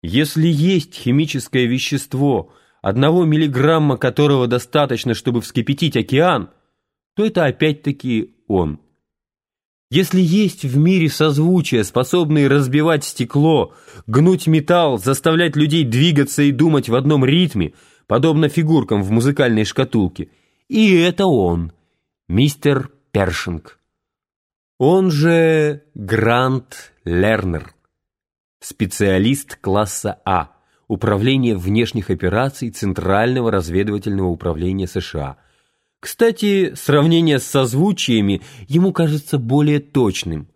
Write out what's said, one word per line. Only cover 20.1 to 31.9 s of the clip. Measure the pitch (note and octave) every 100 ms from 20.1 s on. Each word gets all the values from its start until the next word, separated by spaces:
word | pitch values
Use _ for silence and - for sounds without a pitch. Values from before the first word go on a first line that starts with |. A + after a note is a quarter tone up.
| - D#2+ _ _ _ _
и | G#3+ A3
это | F3+ E3+ F3 G3
он, | C3 F2+ E2+ E2 - _ _ _ _ _
мистер | F#2 C#3+ C#3+ C#3+ C3+ B2 _ _
Першинг. | G#2 F#2+ F2 - E2 - _ _ _ _ _ _ _ _ _ _ _
Он | C3 F#3 F#3+
же | D3+ D#3+ E3 E3 D#3 D3+ C#3+ _
Грант | - G2 A2 A2 A#2+ B2+ B2+ - - - _
Лернер, | - F2 G2+ A2 F#2+ E2 - _ _ _ _ _ _ _ _ _
специалист | - - G2 - G2+ F#2+ G#2+ C#3 - -
класса | - G2 G#2 - G#2 -
А, | - F2+ D2 _ _ _ _
Управление | G#2 G#2+ G2+ A#2 C3+ A#2+
внешних | G2+ F2 G#2+ A2+